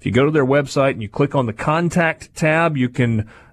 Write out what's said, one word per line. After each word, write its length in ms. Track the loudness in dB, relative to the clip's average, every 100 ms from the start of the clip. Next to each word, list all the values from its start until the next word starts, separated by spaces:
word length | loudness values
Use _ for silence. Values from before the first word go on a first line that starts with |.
If 40 |
you 60 | -2
go 140 | 2
to 80 | 2
their 120 | 2
website 460 | 2 0 0 0 0
and 120 | -2
you 60 | -6
click 280 | -2 0 0
on 100 | -2
the 60 |
contact 840 | -4 -2 0 0 0 -2 -4 -12
tab, 420 | -4 0 2 0 0
you 120 | -2
can, 420 | 0 0 0 -4 -12 -16